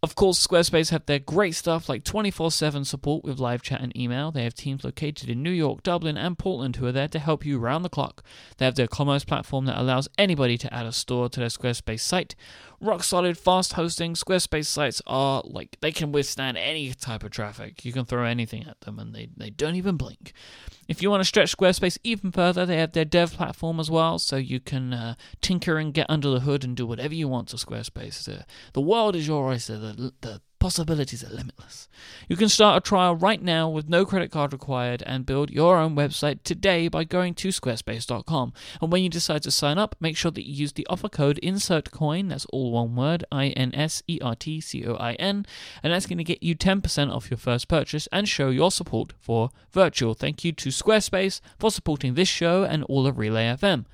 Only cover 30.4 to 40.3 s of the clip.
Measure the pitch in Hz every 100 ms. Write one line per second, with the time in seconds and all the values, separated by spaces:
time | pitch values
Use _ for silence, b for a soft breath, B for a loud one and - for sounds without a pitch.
30.4 | - - 185 175 160 156 135 120 101 113
31.4 | 127 - - - - B B B - 175
32.4 | 214 - 214 175 - 196 180 165 190 220
33.4 | 180 165 160 156 151 170 190 196 170 156
34.4 | 143 139 - 127 120 123 - 131 127 135
35.4 | 147 - 165 180 160 147 143 - 147 -
36.4 | - - 196 175 170 156 160 180 180 170
37.4 | 185 - 127 113 - 113 - 117 - 160
38.4 | 123 B B B 160 180 185 165 - 151
39.4 | 151 - 147 160 208 - 160 156 170